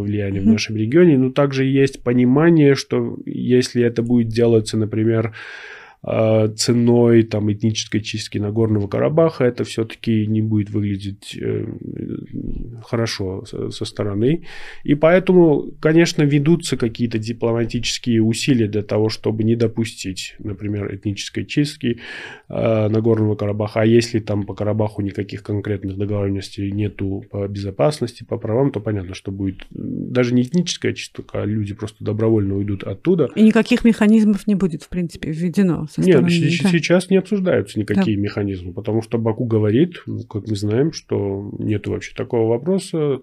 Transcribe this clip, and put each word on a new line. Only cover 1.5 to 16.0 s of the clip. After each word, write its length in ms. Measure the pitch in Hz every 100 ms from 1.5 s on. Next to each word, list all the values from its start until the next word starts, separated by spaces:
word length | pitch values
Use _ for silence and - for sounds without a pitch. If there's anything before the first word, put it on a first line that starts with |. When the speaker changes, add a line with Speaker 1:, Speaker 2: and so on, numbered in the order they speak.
| 135
Speaker 1:
есть 380 | 135 135 135 -
понимание, 720 | 123 123 123 139 170 165 143
что 420 | 135 - 131 117 -
если 580 | - - 120 123 127 123
это 200 | 120 120
будет 260 | 117 120 113
делаться, 480 | 110 117 113 110 110
например, 560 | 107 110 110 113 113 110 - - - - - _ -
э, 400 | 113 110 110 110 110
ценой, 640 | - 120 120 120 117 113
там, 260 | 113 107 104
этнической 500 | 104 113 110 - 107
чистки 380 | 107 107 - 101
Нагорного 480 | 104 107 110 104 101
Карабаха, 580 | 117 131 156 165 -
это 200 | 123 120
все-таки 600 | 113 - 110 - 117 110 104
не 140 | 110
будет 280 | 110 107 101
выглядеть, 680 | 107 104 98 98 101 - -
э, 240 | - 110 - - - - - - - - - - - -
хорошо 600 | - 117 113 - 95 95 104
со, 240 | - 110
со 140 | -
стороны. 580 | 107 - 101 101 120 170 - - - -
И 100 | -
поэтому, 800 | 147 160 185 190 180 165 143 - -
конечно, 420 | 156 160